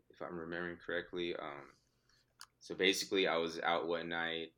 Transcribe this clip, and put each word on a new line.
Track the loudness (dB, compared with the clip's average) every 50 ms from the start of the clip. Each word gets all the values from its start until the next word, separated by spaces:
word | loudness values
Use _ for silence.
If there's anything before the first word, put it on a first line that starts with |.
| _ _
if | -12 -10
I'm | -8 -6 -6 -6
remembering | -4 -4 -4 -2 -2 -4 -6 -8
correctly. | -6 -2 -2 -2 -2 -2 -4 -2 -2 -2 -2
Um, | -4 -6 -8 -10 -10 -14 -16 -20 _ _ _ _ _ _ _ _ _ _ _ _ _ -20 -20 _ _
so | -10 -8 0
basically, | 4 6 6 6 4 0 2 2 4 4 4
I | 4 4
was | 2 0 -2 0
out | 2 2 2 2 2 0
one | 0 -2 -2 -2
night, | -2 -2 -2 -2 -2 -4 -6 -8 -12